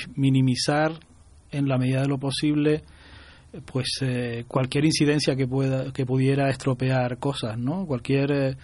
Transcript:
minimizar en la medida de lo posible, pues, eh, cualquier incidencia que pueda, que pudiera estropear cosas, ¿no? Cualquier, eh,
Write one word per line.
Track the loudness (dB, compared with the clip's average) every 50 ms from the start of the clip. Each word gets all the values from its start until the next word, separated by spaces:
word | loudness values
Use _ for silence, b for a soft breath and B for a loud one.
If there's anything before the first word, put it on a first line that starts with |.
| -2 -4 -2
minimizar | 0 2 4 4 4 4 4 2 2 0 0 2 2 2 0 -2 -4 -12 -20 -20 -20 -20 -20 -20 -20 -16 -10
en | -6 -2 0 0
la | 2 2
medida | 2 2 2 2 2
de | 0
lo | 0 -2
posible, | -2 -4 -4 -2 0 0 2 2 2 2 2 0 B B B B B B B B B B B B B B -18 -18 -14
pues, | -6 -4 -4 -4 -4 -4 -4
eh, | -4 -2 -2 -2 -4 -4 -6 -8 -8 -4
cualquier | -2 -2 0 0 0 2 2
incidencia | 2 2 4 2 2 2 2 2 0 0
que | 0 -2 -2
pueda, | 0 0 0 0 0 -2 -4 -4
que | -4 -4 -2
pudiera | 0 2 2 2 2 2 2 2 0
estropear | 0 0 -2 -2 0 0 0 0 2 0 0 -2 -4 -4
cosas, | -4 -4 -4 -4 -4 -6 -4 -4
¿no? | -2 -2 -2 -4 -4 -4
Cualquier, | -4 -4 -2 0 0 2 2 2
eh, | 2 0 0 0 -2 -6